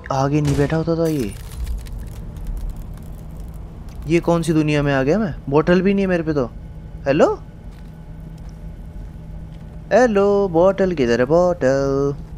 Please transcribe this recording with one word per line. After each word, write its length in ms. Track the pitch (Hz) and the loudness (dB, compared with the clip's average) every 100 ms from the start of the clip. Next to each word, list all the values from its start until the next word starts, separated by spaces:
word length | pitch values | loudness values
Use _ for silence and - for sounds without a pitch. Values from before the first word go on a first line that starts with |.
| - | -4
आगे 280 | 135 139 151 | 0 2 2
नहीं 160 | 147 139 | 2 2
बैठा 200 | 139 160 | 2 0
होता 200 | 160 165 | 0 0
था 100 | 165 | 0
ये। 280 | 147 101 - - - - - - - - - - - - - - - - - - - - - - - - - - - 143 | 0 -2 -6 -12 -8 -6 -6 -8 -10 -10 -12 -12 -10 -8 -6 -6 -8 -10 -12 -14 -14 -14 -12 -12 -12 -14 -14 -14 -10 0
ये 140 | 170 | 2
कौन 220 | 170 170 | 4 2
सी 100 | 160 | 2
दुनिया 300 | 156 151 147 | 2 2 2
में 100 | 143 | 2
आ 80 | 135 | 2
गया 160 | 135 196 | 2 2
मैं? 160 | 190 123 - | 0 -4 0
Bottle 340 | 147 156 185 | 2 4 4
भी 120 | 190 | 4
नहीं 100 | 196 | 2
है 40 | 190 | 2
मेरे 140 | 175 | 0
पे 100 | 156 | 0
तो। 140 | 147 117 - - - - - 139 | 0 -2 -6 -14 -14 -14 -6 0
Hello, 280 | 151 339 403 - - - - - - - - - - - - - - - - - - - - - - - - - | 4 4 2 -8 -16 -16 -16 -16 -16 -16 -14 -14 -14 -14 -14 -14 -14 -14 -14 -14 -14 -14 -14 -14 -14 -14 -12 2
Hello, 560 | 214 254 196 202 202 196 | 6 6 6 4 4 4
bottle 440 | 160 190 190 190 | 6 6 4 2
किधर 280 | 151 117 117 | 2 4 4
है? 60 | 127 | 6
bottle 880 | 170 180 175 131 139 139 139 139 143 - | 6 4 4 2 2 2 2 0 -2 -10